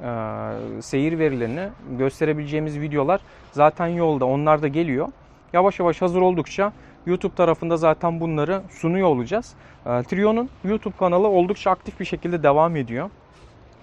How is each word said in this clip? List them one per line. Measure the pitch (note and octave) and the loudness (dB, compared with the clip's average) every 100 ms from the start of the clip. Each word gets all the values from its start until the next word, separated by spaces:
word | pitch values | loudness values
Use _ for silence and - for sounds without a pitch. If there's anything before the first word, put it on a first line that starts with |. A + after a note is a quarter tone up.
e, | C3+ A#2 A2 G#2+ A2 A2 A2+ A2 | -8 -6 -6 -6 -6 -8 -8 -10
seyir | - C3+ D3+ E3 | -4 -2 0 0
verilerini | D#3 C3 A#2 C#3+ G3 - - B2+ | 0 0 -4 -4 -8 -12 -10 -4
gösterebileceğimiz | C3 - D#3 D3+ D3 D3+ D#3 D3 | -2 0 -2 -2 -2 -4 -4 -6
videolar | D3+ D3 C#3 G3 - - - | -4 -2 0 0 -4 -20 -6
zaten | C#3 D3+ D#3+ E3+ | 4 4 4 -2
yolda, | E3+ E3 C#3+ | 0 0 2
onlar | B2+ C#3 D3+ D3+ | 0 2 2 2
da | D3+ | 2
geliyor. | D3 E3+ B2+ E3 - - - - | -2 -2 -2 -4 -10 -20 -20 -2
Yavaş | F3 G3 G3 | 2 2 2
yavaş | F3 D#3 | 0 0
hazır | F#3 F3+ | 0 2
oldukça | F#3 F3 C#3+ - G3+ - - - E3+ | 2 2 -2 -2 -4 -4 -20 -10 -4
YouTube | F3+ F#3+ | -2 -2
tarafında | - E3+ D#3+ E3 E3 | 2 2 2 0 2
zaten | D#3+ D#3 E3+ E3 | 2 2 0 -2
bunları | E3 D#3 D3 F#3+ F#3+ | -2 -2 -2 -4 -6
sunuyor | - - F#3 F#3 | -4 -2 2 2
olacağız. | C3 A#2+ G#3 - - - - - | 2 0 -4 -6 -16 -20 -12 -4
E, | B2 | -2
Trio'nun | B2 F#3 G#3 A3+ B3+ - | -2 0 2 0 -4 -6
YouTube | F#3+ G#3+ G3+ - | -4 -4 -4 -2
kanalı | F#3 F3+ G#3+ | 0 2 4
oldukça | F#3 F3+ G#3 G3 | 4 2 0 0
aktif | F#3 - - | -2 -4 -10
bir | |
şekilde | F3+ E3+ F3 F3 | -8 -6 -4 2
devam | D3 C#3+ E3 D#3+ | 4 4 4 0
ediyor. | A#2 A#2 F#3+ - - - - - - - | -4 -6 -8 -12 -20 -20 -20 -20 -20 -20